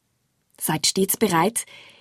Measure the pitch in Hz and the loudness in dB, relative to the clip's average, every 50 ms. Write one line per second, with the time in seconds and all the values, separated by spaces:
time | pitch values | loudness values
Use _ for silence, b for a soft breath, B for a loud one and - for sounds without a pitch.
0 | _ _ _ _ _ _ _ _ _ _ _ - - - 160 156 - - - 190 | _ _ _ _ _ _ _ _ _ _ _ -10 -6 -4 -4 -2 -2 -2 0 0
1 | 190 196 - - 226 202 180 165 165 196 233 - - B B B B B B B | 0 0 0 0 0 2 2 2 2 2 0 -4 -10 B B B B B B B